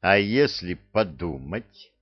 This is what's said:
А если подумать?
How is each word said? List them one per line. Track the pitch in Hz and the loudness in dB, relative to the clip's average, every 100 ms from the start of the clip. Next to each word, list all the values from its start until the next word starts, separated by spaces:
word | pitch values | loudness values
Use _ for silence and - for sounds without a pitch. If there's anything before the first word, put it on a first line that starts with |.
А | - 101 | 4 4
если | 101 120 143 - 90 | 4 2 2 0 -8
подумать? | 87 _ 110 104 69 87 69 67 101 - _ - _ | -8 _ -2 -2 -4 -8 -8 -8 -10 -12 _ -20 _